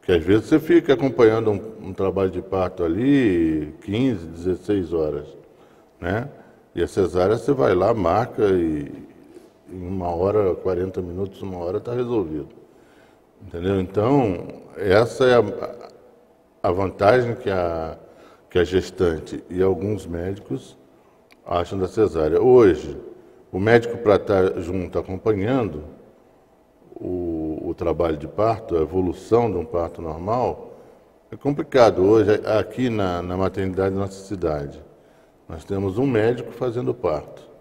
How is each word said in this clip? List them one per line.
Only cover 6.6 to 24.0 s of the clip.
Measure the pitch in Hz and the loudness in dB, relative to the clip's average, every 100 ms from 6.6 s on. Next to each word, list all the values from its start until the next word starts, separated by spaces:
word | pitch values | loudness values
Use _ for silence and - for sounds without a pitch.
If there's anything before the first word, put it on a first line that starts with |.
| _ | _
E | - | -4
a | 85 | -2
cesárea | - 92 87 92 110 | 0 0 2 2 2
você | - | 0
vai | 131 127 | 2 2
lá, | 90 98 | 2 2
marca | 113 85 98 123 - | 2 2 0 -2 0
e | 104 92 82 76 71 - - - - - - _ - | 2 2 0 -4 -8 -14 -18 -20 -20 -20 -20 _ -18
em | 92 90 | -12 -8
uma | 95 87 | -6 -4
hora, | 85 95 104 98 | 0 2 4 2
quarenta | 82 92 90 95 95 | 0 -2 -2 -2 -4
minutos, | 90 90 98 - | -8 -6 -8 -8
uma | 98 90 | -10 -6
hora | 85 87 | -6 -6
tá | 85 | -6
resolvido. | 120 120 120 82 76 71 - - _ _ _ _ _ _ _ | -6 -2 -2 -2 -6 -10 -16 -20 _ _ _ _ _ _ _
Entendeu? | 95 85 87 98 | -14 -4 0 0
Então, | 90 107 110 143 113 87 87 - - - | 0 0 4 4 2 -2 -8 -16 -18 -6
essa | 98 98 - - 127 | 4 4 4 4 6
é | |
a, | 120 104 - - - - - - _ _ _ _ _ | 6 4 -4 -10 -12 -18 -20 -20 _ _ _ _ _
a | 104 | -2
vantagem | 90 95 - 101 127 120 | 0 -2 2 4 4 2
que | 113 101 | -4 -4
a, | 95 87 82 80 76 - - - _ _ | -2 -2 -4 -8 -10 -18 -20 -20 _ _
que | 90 | 0
a | |
gestante | 85 92 - - 90 80 76 73 - | 2 0 -2 0 0 0 -8 -14 -10
e | 90 | 0
alguns | 95 90 101 104 82 | 0 0 -2 -6 -6
médicos | 85 90 101 - 135 - - _ _ _ _ _ _ | -8 -6 -8 -8 -10 -10 -20 _ _ _ _ _ _
acham | - 87 85 98 | -10 -8 -6 -6
da | 92 | -6
cesárea. | - 101 82 78 85 | 0 0 0 0 2
Hoje, | 120 127 107 80 - - - - - - _ | 6 8 8 4 -4 -12 -16 -20 -20 -20 _
o | 92 | -2
médico | 104 117 113 | 4 4 4
pra | - | -2